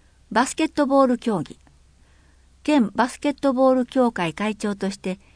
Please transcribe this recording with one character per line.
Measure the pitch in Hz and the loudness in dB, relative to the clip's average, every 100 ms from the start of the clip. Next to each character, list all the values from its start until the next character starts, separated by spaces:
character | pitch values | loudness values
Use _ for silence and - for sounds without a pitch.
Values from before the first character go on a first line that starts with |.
| _ _ _ | _ _ _
バ | 208 254 | -2 0
ス | - | -2
ケ | 320 | -2
ッ | |
ト | - 269 | 0 2
ボ | 277 | 4
ー | 262 | 4
ル | 240 | 2
競 | 233 190 | -2 -4
技。 | 147 - _ _ _ _ _ _ _ _ _ _ | -6 -14 _ _ _ _ _ _ _ _ _ _
県 | - 302 208 | 0 2 2
バ | - 240 | -2 -4
ス | - | -2
ケ | 294 | -6
ッ | |
ト | 285 277 | -2 -2
ボ | 254 262 | 2 2
ー | |
ル | 262 247 | 2 0
協 | 262 240 | 0 0
会 | 208 170 | -2 -6
会 | 156 214 208 | -4 -6 -4
長 | 208 202 | -6 -4
と | 196 | -6
し | 196 | -6
て、 | 190 190 _ | -10 -10 _